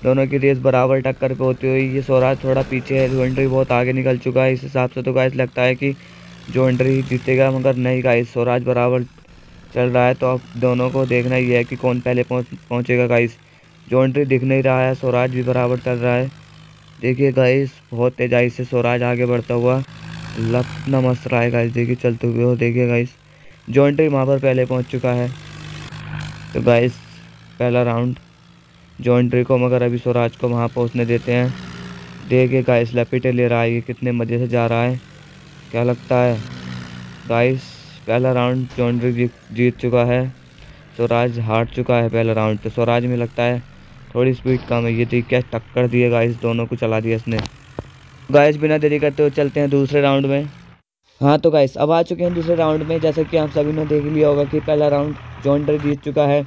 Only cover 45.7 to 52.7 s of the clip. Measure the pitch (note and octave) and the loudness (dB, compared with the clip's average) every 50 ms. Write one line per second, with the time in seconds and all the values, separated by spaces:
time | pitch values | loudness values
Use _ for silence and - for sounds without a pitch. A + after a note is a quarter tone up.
45.7 | - B2+ B2 A#2+ A#2+ B2 B2 A#2+ A#2 A#2+ A#2 A#2+ A#2 A#2 - A#2 A2+ A#2 A#2 A#2 | -2 -2 0 2 2 2 2 4 2 2 2 0 -2 -2 -4 -2 -2 -2 -4 -4
46.7 | B2+ A#2+ - A2+ A2 A2 A2 A2+ A2+ A2 A2+ - A2+ G#2+ G2 - - - - - | -4 -4 -2 -2 -2 -2 0 -2 -2 -2 -2 -4 -4 -4 -4 -6 -10 -14 -20 -16
47.7 | - - - - - - - - - - - - C3+ D3 C#3+ D3+ D3+ D3 D3 D3+ | -16 -14 -14 -14 -18 -20 -20 -20 -20 -20 -12 2 4 6 6 6 4 2 0 0
48.7 | D3+ D3+ D3+ D3+ D3 D3 D3 D3 C#3 C#3+ D3+ D3 C#3 - D3 C#3+ - D3 C#3+ C#3+ | 2 2 2 2 2 2 0 0 2 2 0 2 2 0 -2 0 0 0 0 2
49.7 | C#3 C#3 C#3 C3 C#3 D3 C#3+ C#3 C#3 C#3 C#3 C#3 C#3 C#3 D3 D3 C3+ A#2+ A#2 - | 2 2 2 2 2 2 2 4 2 2 0 0 0 -2 -2 -6 -12 -16 -20 -20
50.7 | - _ _ _ _ _ _ _ _ _ C3 C#3 D3 D#3 - E3+ D3+ D3+ C#3 C3 | -20 _ _ _ _ _ _ _ _ _ 2 2 2 4 4 2 4 4 2 2
51.7 | - - C#3 D3 E3 E3 E3+ - - E3 F3 F3 F3 E3+ D#3+ E3 E3+ E3 E3 D#3 | 2 -2 0 2 2 2 2 0 -2 -2 -2 -2 -2 -2 -2 0 0 2 2 0